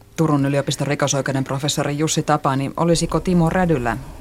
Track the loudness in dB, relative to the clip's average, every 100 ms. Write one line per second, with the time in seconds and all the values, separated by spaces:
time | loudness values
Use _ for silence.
0 | -10 -2 2 2 2 0 -2 -2 -2 0
1 | 0 0 0 -2 -2 -4 -2 -2 -2 -2
2 | -2 0 2 2 2 -2 -2 -2 2 2
3 | 0 -2 2 2 4 2 2 2 0 -4
4 | -8 -16